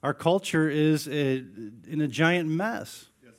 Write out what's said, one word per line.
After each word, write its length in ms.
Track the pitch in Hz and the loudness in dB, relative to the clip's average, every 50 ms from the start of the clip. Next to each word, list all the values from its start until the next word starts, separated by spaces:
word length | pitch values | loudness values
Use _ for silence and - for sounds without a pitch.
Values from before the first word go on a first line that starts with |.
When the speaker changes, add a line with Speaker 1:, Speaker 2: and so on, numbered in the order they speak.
| - | -2
Speaker 1:
our 100 | - 143 | -4 -4
culture 540 | - - 165 175 196 190 - - 160 156 156 | 0 2 2 2 2 0 0 0 0 0 2
is 400 | 139 151 151 156 156 147 151 151 | 2 2 4 4 2 2 0 -4
a, 360 | 135 147 143 135 131 131 131 90 87 101 113 107 110 117 - - | -2 0 0 0 0 -2 -4 -10 -16 -14 -14 -14 -14 -16 -16 -8
in 120 | - 151 | -4 -2
a 60 | 151 | -2
giant 420 | 143 120 110 160 165 175 180 170 156 | -2 2 4 4 4 4 2 0 0
mess. 580 | 156 165 196 220 233 - - - - - - _ _ _ _ | -2 -2 -2 -2 -4 -6 -8 -12 -16 -20 -20 _ _ _ _
Speaker 2:
Yes, 80 | 123 113 | -20 -20